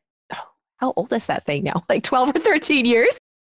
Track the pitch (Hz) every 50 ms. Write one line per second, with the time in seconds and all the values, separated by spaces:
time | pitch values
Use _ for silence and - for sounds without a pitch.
0 | _ _ _ _ _ - - - - - _ _ _ _ _ - 254 262 - -
1 | - 254 - 226 - - 165 - - - 147 143 143 143 - 175 - - - -
2 | - - - 254 254 285 269 320 320 440 392 311 - - 302 277 240 240 240 226
3 | 240 480 480 - - _ _ _ _